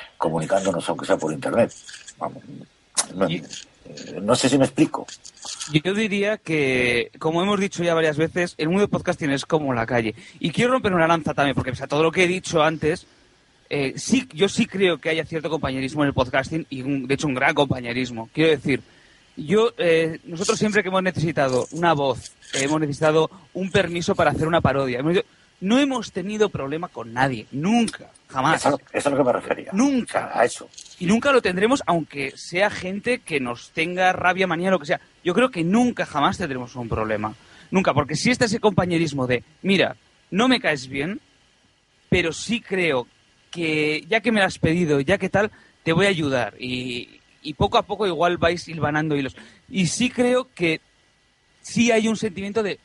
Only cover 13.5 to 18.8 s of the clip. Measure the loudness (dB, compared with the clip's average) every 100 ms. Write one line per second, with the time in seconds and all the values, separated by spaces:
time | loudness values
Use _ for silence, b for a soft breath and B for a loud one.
13.5 | _ _ -4 -4 -6 0 0 0 0 0
14.5 | 2 -2 2 0 0 -2 -2 -4 -6 -4
15.5 | -4 -4 -4 -4 0 0 2 0 0 -2
16.5 | -6 -6 -8 -4 -4 -2 -2 0 0 2
17.5 | 2 0 -2 -4 -4 -4 -8 -8 0 2
18.5 | 2 0 -4